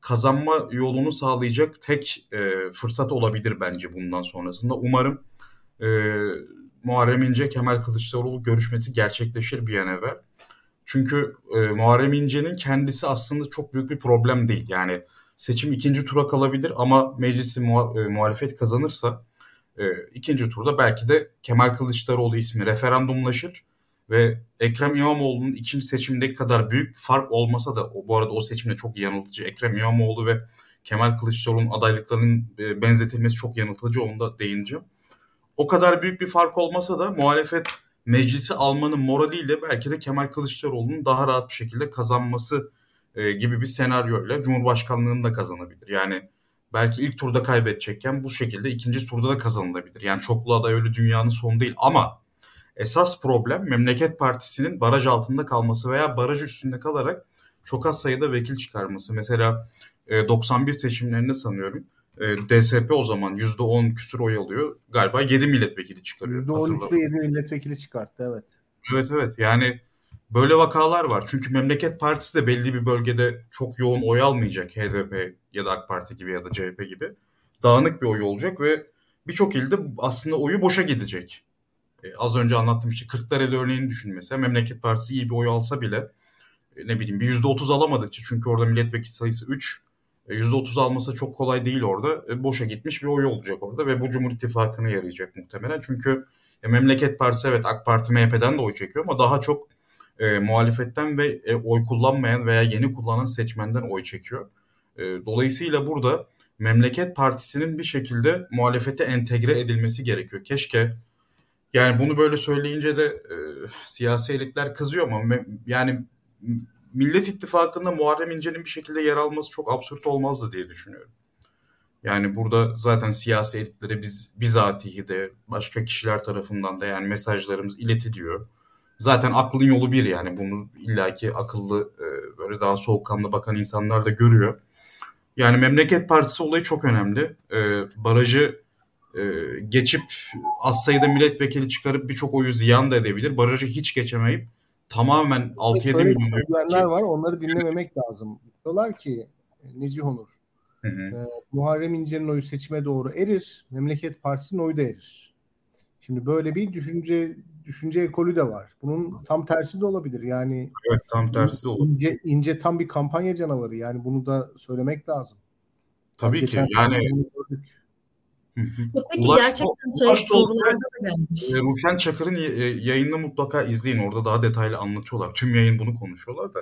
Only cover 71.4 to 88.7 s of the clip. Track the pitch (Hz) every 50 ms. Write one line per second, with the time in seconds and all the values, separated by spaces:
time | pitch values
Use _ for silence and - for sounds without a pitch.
71.4 | 131 123 127 135 135 139 147 - - 160 165 - 156 147 156 147 - - - 160
72.4 | 127 117 123 120 120 131 123 123 117 127 123 120 117 120 120 120 123 120 117 -
73.4 | - _ - - 131 117 120 - 127 123 123 127 120 113 117 123 135 139 135 120
74.4 | 113 101 90 95 90 87 - 110 104 101 98 101 95 - 98 95 92 92 - _
75.4 | _ _ - 101 98 98 95 92 - - 95 90 87 - - - 92 92 92 90
76.4 | 90 90 92 98 92 92 90 95 101 95 95 92 151 190 208 _ _ _ _ _
77.4 | _ _ _ _ - 123 120 131 143 165 156 - 135 117 107 104 104 101 101 101
78.4 | 139 185 185 175 143 151 156 156 151 - _ _ _ _ _ _ _ - 175 -
79.4 | 202 196 196 - 131 135 196 196 196 147 113 - - 131 - - - 151 156 143
80.4 | - 143 180 208 190 185 180 190 180 185 135 113 104 - - 90 87 - - -
81.4 | _ _ _ _ _ _ _ _ _ _ _ _ - 92 - - 113 120 113 123
82.4 | 120 117 120 117 113 117 117 117 117 117 113 113 - - - 123 117 - 147 135
83.4 | 135 127 131 127 127 127 131 127 135 123 113 113 - 104 95 90 90 - 131 135
84.4 | 131 123 123 120 117 117 - - - 117 113 113 - 120 135 131 120 117 117 117
85.4 | 120 120 117 117 113 117 143 135 123 101 101 110 - - _ _ _ _ _ _
86.4 | _ _ _ _ _ _ _ - 80 110 117 113 113 110 101 101 117 123 127 120
87.4 | 117 139 135 - 147 135 143 139 156 156 143 120 110 104 - - 113 - 123 117
88.4 | 117 120 117 113 117 113